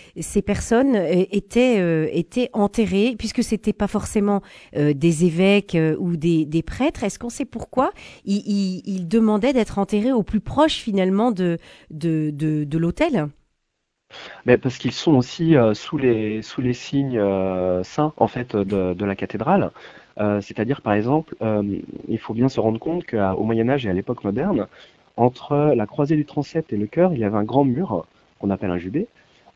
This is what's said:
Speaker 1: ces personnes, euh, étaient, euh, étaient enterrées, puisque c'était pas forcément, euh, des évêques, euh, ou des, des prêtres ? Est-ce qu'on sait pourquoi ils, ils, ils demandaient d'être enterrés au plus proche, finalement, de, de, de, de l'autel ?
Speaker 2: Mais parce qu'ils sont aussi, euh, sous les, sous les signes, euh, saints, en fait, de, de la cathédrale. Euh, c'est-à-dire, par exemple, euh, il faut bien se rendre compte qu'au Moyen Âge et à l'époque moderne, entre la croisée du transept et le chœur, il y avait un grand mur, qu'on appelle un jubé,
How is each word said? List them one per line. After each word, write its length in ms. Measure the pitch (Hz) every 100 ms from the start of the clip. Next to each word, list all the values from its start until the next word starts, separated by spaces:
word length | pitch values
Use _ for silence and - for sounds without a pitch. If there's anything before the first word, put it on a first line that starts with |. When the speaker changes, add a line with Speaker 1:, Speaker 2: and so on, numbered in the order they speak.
| - 170
Speaker 1:
ces 220 | - 202
personnes, 540 | 196 196 - 233 277
euh, 300 | 220 160 180 190
étaient, 480 | 208 - 233 254 214
euh, 280 | 175 160 156
étaient 380 | 165 170 247 240
enterrées, 640 | 220 202 233 196 196 240 220
puisque 240 | 220 -
c'était 280 | 226 214 214
pas 160 | - 202
forcément, 540 | 208 - 185 202 202 - - -
euh, 180 | - 147
des 300 | 139 170 151
évêques, 500 | 175 165 190 202 196
euh, 200 | 165 160 156
ou 180 | 180 170
des, 280 | 170 160
des 180 | 151 165
prêtres ? 400 | - - 277 -
Est-ce 160 | 202 -
qu'on 100 | 240
sait 160 | -
pourquoi 460 | 254 226 - 254 311 - - -
ils, 160 | - 202 -
ils, 340 | 202 190 185 -
ils 200 | 190 165
demandaient 460 | 226 220 214 247
d'être 240 | 254 208 202
enterrés 340 | 196 208 240
au 120 | 247
plus 180 | 175 214
proche, 360 | - 269 311 -
finalement, 540 | 226 196 185 196 240
de, 280 | 185 180 165 - - -
de, 400 | 156 165 160 151
de, 320 | 147 156 151
de 140 | 147 160
l'autel ? 500 | 170 - 320 220 147 - _ _ _ _ _ _ _ - - -
Speaker 2:
Mais 120 | 123 120
parce 200 | 131 -
qu'ils 140 | 127
sont 220 | - 170
aussi, 420 | 135 120 - 165
euh, 180 | 147 110
sous 240 | 104 - 151
les, 440 | 127 110 107 110
sous 180 | - -
les 140 | 123
signes, 440 | 123 - 139 139 117
euh, 640 | 101 98 95 92 92 90
saints, 300 | 95 - 151 -
en 100 | 110
fait, 300 | 123 123 104
de, 360 | 98 101 92
de 120 | 90
la 100 | 101
cathédrale. 560 | 98 101 101 131 190 90 - - - - -
Euh, 220 | 104 104
c'est-à-dire, 400 | - - 113 139
par 100 | 110
exemple, 420 | 104 117 156 156 -
euh, 380 | 110 107 104 95 - - -
il 100 | 113
faut 140 | -
bien 160 | 113 131
se 100 | -
rendre 180 | 110 113
compte 280 | 160 175
qu'au 380 | - 110 95 95
Moyen 260 | 110 113 117
Âge 160 | 139
et 40 | 110
à 40 |
l'époque 320 | 92 110 -
moderne, 420 | 101 110 104 104 92 - - _ _
entre 580 | - 123 127 - 147 151 123
la 80 |
croisée 320 | 104 - 143 156
du 80 |
transept 480 | 143 151 139 165 -
et 40 | 104
le 100 | 104
chœur, 260 | 165 185
il 60 | 135
y 40 |
avait 140 | 104 107
un 80 |
grand 180 | 107 131
mur, 420 | 139 123 180 92 - _ _ -
qu'on 100 | 101
appelle 220 | 95 101
un 60 | 87
jubé, 300 | 90 139 226 _ _ _ -